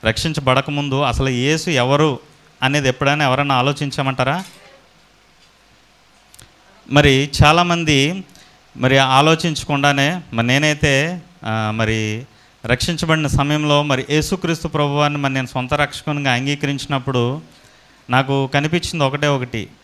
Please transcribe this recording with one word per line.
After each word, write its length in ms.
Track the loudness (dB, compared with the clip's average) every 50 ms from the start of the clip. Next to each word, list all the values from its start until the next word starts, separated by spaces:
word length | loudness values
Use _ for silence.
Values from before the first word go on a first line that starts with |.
| -2
రక్షించబడకముందు 960 | -2 -2 -2 -4 -4 -4 -2 0 2 2 2 0 -2 -4 -4 -4 -2 -2 0
అసలు 280 | 0 0 0 0 -2 0
యేసు 400 | 0 0 0 0 0 0 0 -2
ఎవరు 500 | 0 0 2 2 4 4 4 2 0 -4 -8 -18 -20 _ _ _ _ _ -2
అనేది 240 | 0 0 2 0
ఎప్పుడైనా 380 | 0 0 0 0 0 0 2 2
ఎవరైనా 300 | 0 2 0 0 0 2
ఆలోచించామంటారా? 880 | 2 2 0 -2 -2 -6 -6 -4 -4 -4 -2 -2 -2 -2 -2 -2 -4 -6 -10 -18 -20 -20 -20 -20 -20 _ _ _ _ _ _ _ _ _ _ _ _ _ _ _ _ _ _ _ _ _ _ _ _ _ _ _ _ _ _ _ -20 -20 -20 _ _ _ _ -20 -20 _ 2
మరి 380 | 4 4 6 6 6 4 2 -2 2 4 6
చాలామంది 800 | 6 6 6 4 2 0 0 2 2 2 2 2 0 -2 -6 -12 -16 -20 -20 -20 -20 _ _ _ _ _
మరి 200 | -2 0 2 4
ఆలోచించకుండానే, 1200 | 4 4 4 4 4 6 6 4 2 2 -4 -4 -4 -4 -4 -2 0 2 2 2 2 0 0 -2 -4 -8 -6 -2
మరి 140 | -2 0
నేనైతే, 760 | 2 2 2 2 0 0 0 0 2 2 2 0 -2 -4 -8 -12 -16 -20 _ -8
ఆ, 260 | -6 -4 -4 -2 -4 -2
మరి 500 | -2 -2 -2 0 -2 -2 -4 -6 -8 -10 -16 _ _ _ _ _ _ -4
రక్షించబడిన 640 | -4 -4 -2 -2 -4 -4 -4 0 0 0 0 0
సమయంలో 560 | 0 0 0 0 0 0 0 2 2 2 2 2
మరి 220 | 0 -2 -2 -2 -2
యేసుక్రీస్తు 580 | -2 -2 0 -2 -4 -4 -2 -4 -4 -4 -6
ప్రభువారిని 500 | -6 -2 -2 -2 0 0 0 0 0 0
మరి 160 | -2 -4 -2 -2
నేను 140 | -4 -6
సొంత 260 | -4 -6 -6 -4 -4 -2
రక్షకునిగా 600 | -2 -2 -4 -6 -10 -8 -6 -6 -2 -2 0 -2
అంగీకరించినప్పుడు 1080 | 0 -2 -4 -4 -2 -2 -4 -4 -4 -4 -4 -4 -4 -2 -2 0 0 0 0 -2 -6 -10 -16 -20 -20 _ -20 _ _ _ _ _ _ _ -2
నాకు 400 | 0 0 0 0 0 -2 -2 0 -2
కనిపించింది 500 | -2 -2 0 -2 -2 -4 -4 -4 -2 -2
ఒకటే 240 | -2 0 0 0
ఒకటి 420 | 0 0 -2 -4 -6 -6 -8 -8 -10 -14 _